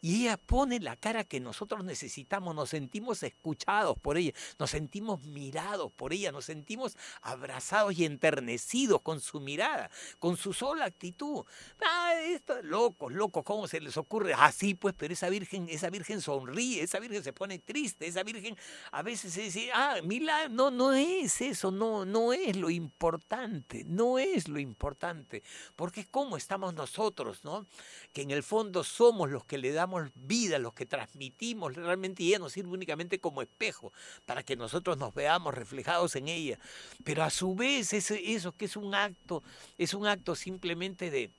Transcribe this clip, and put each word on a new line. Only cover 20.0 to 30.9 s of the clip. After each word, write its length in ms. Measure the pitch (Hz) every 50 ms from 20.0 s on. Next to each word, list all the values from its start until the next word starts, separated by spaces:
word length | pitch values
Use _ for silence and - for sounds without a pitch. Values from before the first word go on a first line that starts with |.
| 156
milagro, 480 | 165 208 247 311 311 311 302 320 294 220
no, 180 | 233 262 277
no 220 | 254 247 254 269 269
es 480 | 262 277 339 359 381 311 202 - -
eso, 280 | 240 269 247 - - 190
no, 360 | 185 196 220 226 220 208 190
no 260 | 185 202 220 226 233
es 240 | 247 359 381 254 190
lo 140 | 190 180 165
importante, 1120 | 170 175 170 151 - _ - 170 160 165 - _ - 233 254 220 226 156 123 _ - 113 - 160
no 300 | 165 190 233 247 254 254
es 280 | 262 392 381 269 160 160
lo 100 | 147 147
importante, 840 | 143 131 110 _ - 143 143 _ - 175 170 160 139 - - 107 - - - - - - _
porque 240 | - 165 180 175 214
es 80 | 196 -
cómo 300 | - 262 285 269 202 147
estamos 360 | - - 196 196 196 185 170
nosotros, 680 | 160 147 123 - - 220 214 196 - 139 113 101 - -
¿no? 220 | 147 156 208 208 - - - - - - - - - _
Que 80 | 147
en 100 | 143 143
el 100 | 139 147
fondo 440 | 139 - 208 220 220 208 180 180 156
somos 440 | - - - 233 240 233 208 170 139
los 140 | 143 127 -
que 140 | - - 139
le 160 | 131 131 143
damos 360 | 156 175 185 185 180 160 139 -
vida, 440 | 123 127 135 202 240 233 196 160 143
los 140 | 123 117 -
que 120 | - 131
transmitimos 880 | -